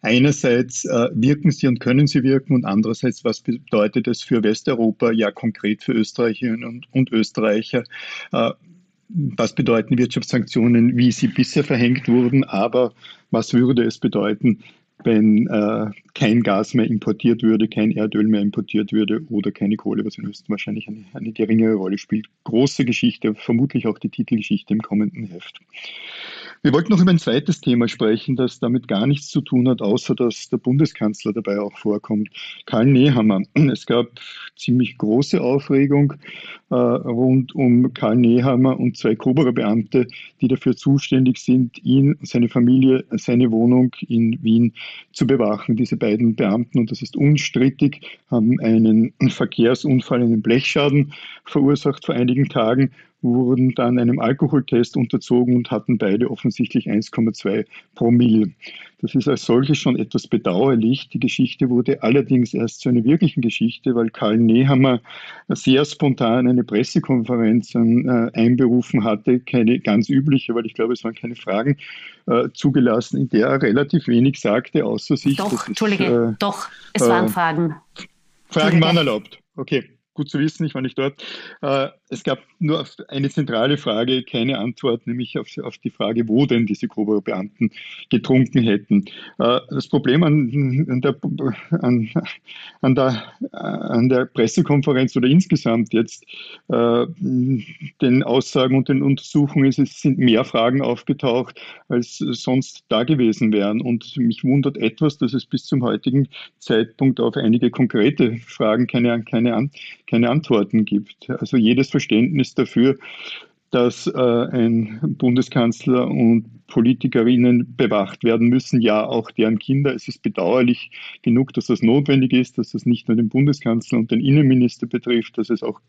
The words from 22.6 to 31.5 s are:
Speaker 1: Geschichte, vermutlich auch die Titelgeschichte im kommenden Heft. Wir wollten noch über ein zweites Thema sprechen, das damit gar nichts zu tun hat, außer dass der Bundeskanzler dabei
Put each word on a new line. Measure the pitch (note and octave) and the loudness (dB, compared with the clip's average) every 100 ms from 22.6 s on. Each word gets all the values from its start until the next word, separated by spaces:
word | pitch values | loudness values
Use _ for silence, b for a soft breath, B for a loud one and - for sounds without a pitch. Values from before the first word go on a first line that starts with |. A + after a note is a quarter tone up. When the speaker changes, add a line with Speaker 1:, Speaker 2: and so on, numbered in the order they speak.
| C#3 - | 0 0
Speaker 1:
Geschichte, | B2+ A2+ - - A2+ | -4 0 -2 -2 -6
vermutlich | G#2+ - A#2 C#3 C3 A2+ | -6 -4 -2 0 -2 -4
auch | G2+ | -6
die | - | -10
Titelgeschichte | - A2+ A2+ - G2+ - | -8 -4 -4 -2 -6 -2
im | G#2 | -6
kommenden | - G#2 G#2 - G#2+ | -2 -2 -4 -6 -14
Heft. | F2 - - _ B B B B B B B B B | -14 -20 -20 _ B B B B B B B B B
Wir | D3 | 0
wollten | C3 F3 | 0 2
noch | G3 | 4
über | F3+ | 4
ein | E3+ | 4
zweites | - A#2+ - F3 | 2 -2 -2 -4
Thema | - A#2+ A#2 | 0 0 0
sprechen, | - A2 A2+ - B2 | 0 0 0 -2 -2
das | B2 - | -4 -4
damit | B2 B2 - | -4 -4 -2
gar | G2 B2 | -2 0
nichts | C#3+ - | -2 -2
zu | D#3 | -6
tun | - B2+ B2 | -2 0 0
hat, | B2+ | 0
außer | G#2 A#2+ - | 0 -2 -2
dass | B2+ B2 - - | -2 -2 -4 -6
der | B2+ | -6
Bundeskanzler | - C3+ D#3 - G#2+ G#2+ A2 | -2 0 0 -2 -6 -4 -6
dabei | G#2 G2+ | -6 -4